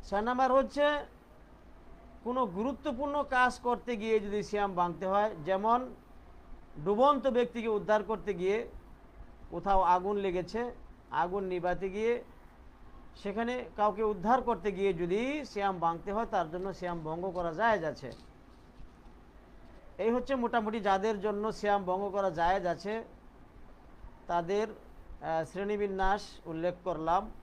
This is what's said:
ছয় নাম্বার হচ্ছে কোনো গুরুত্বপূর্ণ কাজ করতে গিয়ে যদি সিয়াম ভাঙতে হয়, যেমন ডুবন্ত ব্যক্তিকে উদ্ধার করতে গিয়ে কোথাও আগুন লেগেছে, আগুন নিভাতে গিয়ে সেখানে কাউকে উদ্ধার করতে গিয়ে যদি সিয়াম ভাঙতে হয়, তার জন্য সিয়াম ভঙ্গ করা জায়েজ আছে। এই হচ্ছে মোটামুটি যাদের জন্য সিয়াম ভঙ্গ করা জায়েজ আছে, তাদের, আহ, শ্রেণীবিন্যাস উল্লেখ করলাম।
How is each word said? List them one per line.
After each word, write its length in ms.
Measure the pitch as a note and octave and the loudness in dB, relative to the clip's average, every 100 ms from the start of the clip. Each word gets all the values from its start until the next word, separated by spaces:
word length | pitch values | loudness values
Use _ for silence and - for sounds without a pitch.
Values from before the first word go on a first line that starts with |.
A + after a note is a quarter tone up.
ছয় 160 | - G3 | 0 0
নাম্বার 320 | A3 B3 C4 | 2 2 6
হচ্ছে 520 | C4 A#3 C#4+ D4 D4 - - - - - - - - - - - - | 6 4 2 2 2 -4 -16 -20 -20 -20 -20 -20 -20 -20 -20 -20 -10
কোনো 220 | A3+ B3+ A#3 | -4 0 0
গুরুত্বপূর্ণ 760 | F3 A#3 C4+ D#4 A#3+ C#4+ D4 C#4+ | 0 -2 -2 -4 -2 -2 -2 0
কাজ 300 | B3+ B3 B3 | 4 4 2
করতে 360 | B3+ A#3+ A#3+ A#3 | -2 -2 -2 -4
গিয়ে 240 | A3 A3 | 2 2
যদি 220 | G3+ G#3 | 2 -4
সিয়াম 320 | G3+ G#3 G3+ | -2 -2 0
ভাঙতে 320 | F3+ F3 E3+ F#3+ | 0 0 0 0
হয়, 280 | G3 G#3+ E3+ | 2 2 -2
যেমন 500 | D3+ F#3+ G#3+ A#3+ B3+ - - - - - - - - - | -2 0 2 2 0 -12 -20 -20 -20 -20 -16 -16 -16 -8
ডুবন্ত 420 | D3+ G#3 C4+ C#4+ C4+ | -2 6 6 6 2
ব্যক্তিকে 420 | A#3+ A#3+ A#3+ A3+ | 2 0 -2 0
উদ্ধার 340 | G#3+ E3+ G#3+ | 0 2 2
করতে 320 | G#3 A3 - | 2 -4 -2
গিয়ে 340 | F3+ F#3 G#3+ A#3+ - - - - - - - - | -2 0 0 -2 -12 -18 -20 -20 -20 -20 -18 -10
কোথাও 320 | E3+ G3 G3 | -6 4 4
আগুন 340 | F3 F3+ F#3 G#3 | 6 4 4 0
লেগেছে, 540 | G3 F3+ F3 A3 A#3+ - - - - | 0 0 -2 -4 -4 -6 -18 -20 -6
আগুন 340 | C3+ F3 F#3+ | -2 0 0
নিভাতে 460 | F#3+ F3+ F3 F3+ F#3+ | -2 -2 0 0 -2
গিয়ে 340 | F#3+ A3 A#3+ - - - - - - - - - - | -2 0 0 -4 -20 -20 -20 -20 -20 -20 -18 -18 -10
সেখানে 480 | G3 G3+ A#3 B3 A#3+ - | -6 -4 -2 -4 -6 2
কাউকে 260 | G#3 G3 | 2 4
উদ্ধার 400 | A3 G3+ F#3+ B3+ | 0 0 4 4
করতে 300 | A3+ G#3+ G3 | 4 0 0
গিয়ে 200 | F#3 G3 | 0 0
যদি 520 | E3+ F3 G3 B3 D4+ | 2 0 0 0 -2
সিয়াম 340 | C4+ G3+ G3 F#3 | -6 -2 0 2
ভাঙতে 340 | E3 E3 G3+ | 0 0 -4
হয়, 140 | G3+ - | -2 0
তার 240 | G3+ E3 | 0 -2
জন্য 240 | F3 F#3+ | -4 -6
সিয়াম 260 | F3+ F3+ E3+ | -6 -6 -6
ভঙ্গ 300 | D#3 E3 F#3+ | -4 -4 -4
করা 220 | F3+ F3+ | -2 -4
জায়েজ 320 | D#3+ A3+ G#3+ | 2 2 4
আছে। 280 | D#3+ C#3+ C#3 - - - - - - - - - - - - - - - - - - - | 0 -4 -10 -14 -18 -20 -20 -20 -20 -18 -18 -18 -20 -20 -20 -20 -20 -20 -20 -20 -20 0
এই 120 | G#3 | 2
হচ্ছে 240 | A#3+ B3 | 2 2
মোটামুটি 460 | C4+ A#3 A#3+ G#3+ A3 | 0 2 2 0 0
যাদের 400 | G3+ F#3+ G#3 G#3 | 2 4 2 0
জন্য 320 | G3+ G#3 G#3+ | 0 0 -2
সিয়াম 320 | G#3+ G#3 G3+ | -2 2 2
ভঙ্গ 260 | F3+ F#3 G3+ | 2 -2 -2
করা 200 | G3 G3 | 0 0
জায়েজ 360 | E3 E3+ F#3+ F3 | 2 2 2 0
আছে, 380 | E3+ F#3+ A3 - - - - - - - - - - - - - | -2 -4 -6 -8 -16 -20 -20 -20 -20 -20 -20 -20 -18 -18 -18 -2
তাদের, 420 | F3 E3+ G3+ G#3+ | -2 0 -2 -2
আহ, 720 | - - - - - D3+ D#3+ | -6 -18 -20 -16 -10 -4 -2
শ্রেণীবিন্যাস 800 | D#3+ F3+ G3+ G#3 G3+ F#3+ F#3+ G3+ - - - | -2 -4 -4 -2 -2 2 2 2 -2 -14 -10
উল্লেখ 280 | D#3+ F3 F3+ | -2 -2 -2
করলাম। 460 | F#3 D#3+ D#3+ F3+ G#3+ - | -4 -2 2 2 0 -12